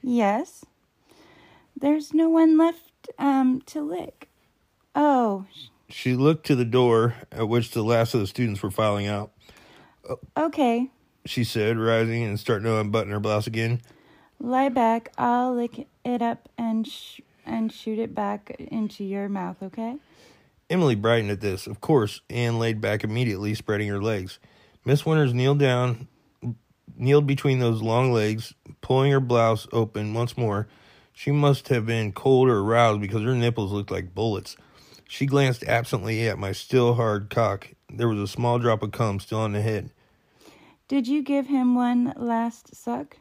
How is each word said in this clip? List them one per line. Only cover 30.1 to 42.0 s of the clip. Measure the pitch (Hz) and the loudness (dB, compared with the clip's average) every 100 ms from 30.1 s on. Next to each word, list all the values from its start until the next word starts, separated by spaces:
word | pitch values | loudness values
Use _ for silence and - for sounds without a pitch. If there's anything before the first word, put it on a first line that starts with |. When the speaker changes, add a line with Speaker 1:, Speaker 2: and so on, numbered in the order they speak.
| 110 | -4
Speaker 2:
once | 120 - | -4 -2
more. | 117 101 107 - - - _ | -2 -2 -6 -12 -20 -20 _
She | _ - | _ -2
must | 143 143 131 - | 2 4 2 0
have | 127 110 | -2 0
been | 113 107 | -2 -2
cold | 92 135 131 131 | -2 4 6 6
or | 110 | 4
aroused | 101 117 117 104 | 2 4 4 2
because | 101 110 | -2 -2
her | 110 127 | -2 0
nipples | 120 117 98 | 0 0 -4
looked | 101 101 | -4 -4
like | 92 90 92 | -8 -8 -4
bullets. | 113 98 92 - - - - - _ | -4 -4 -8 -20 -20 -20 -20 -20 _
She | - 143 | -4 0
glanced | 139 135 120 - | 4 2 0 -2
absently | 117 - 120 101 110 113 | -2 0 -4 -2 -2 -2
at | 87 | -2
my | 98 | -4
still | 98 - 131 120 120 | -6 0 2 4 4
hard | 113 104 104 | 2 0 -2
cock. | - 110 98 - - _ | 0 0 -2 -8 -20 _
There | 113 120 | -4 -2
was | 107 | -2
a | 101 | -4
small | - 120 120 | -4 0 0
drop | 117 107 | 2 0
of | 104 | -2
cum | - 113 98 | -4 -2 -2
still | - 110 | -6 -4
on | 110 | -2
the | 104 | -2
head. | 110 107 85 _ _ _ _ _ - - - _ _ | -2 -4 -6 _ _ _ _ _ -20 -20 -20 _ _
Speaker 1:
"Did | 277 233 | -2 0
you | 294 | -2
give | 269 277 262 | 0 -2 0
him | 277 247 247 | 0 2 2
one | 240 247 | 2 2